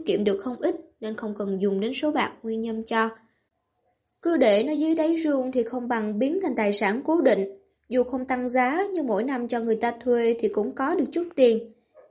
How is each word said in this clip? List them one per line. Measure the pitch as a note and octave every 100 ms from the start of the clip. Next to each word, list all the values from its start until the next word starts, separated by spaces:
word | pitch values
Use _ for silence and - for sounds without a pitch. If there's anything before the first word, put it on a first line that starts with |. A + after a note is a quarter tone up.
| -
kiệm | F#3
được | G3+ G3
không | B3+ A#3+
ít | D#4 - - _
nên | A3 A3
không | A3 G3+
cần | G3 F#3+
dùng | G3+ G3
đến | A3+
số | C4 D4+
bạc | D4+ - -
Nguyên | A3 A3
Nhâm | A3+ A3
cho. | A3 A3+ A3+ A3+ _ _ _ _ _ _ _ _ _ _
Cứ | E4+ D#4+
để | A#3 G3+
nó | C4+
dưới | D4 D#4 D#4+
đáy | D#4 E4
rương | D#4 C4+ B3+
thì | C4
không | A3+ B3 A#3+
bằng | A#3 G#3+ G#3
biến | C4+ F#4+
thành | F4+ A3
tài | G#3
sản | G3+ G3+ A#3 D4+
cố | E4
định. | B3+ G3 G3 - _ _ _
Dù | B3
không | B3 C4 C4
tăng | B3 B3
giá | B3+ B3 D#4+ G4+
nhưng | F4+ C4
mỗi | G3+
năm | C4 B3 A#3+
cho | A#3+
người | A3+ A3
ta | A#3
thuê | A#3 B3+ A#3+ A#3 A#3
thì | G#3+
cũng | G#3+ A#3+
có | - C4+ F4+
được | B3+
chút | E4+ F4 -
tiền. | B3 A3 - - _ - -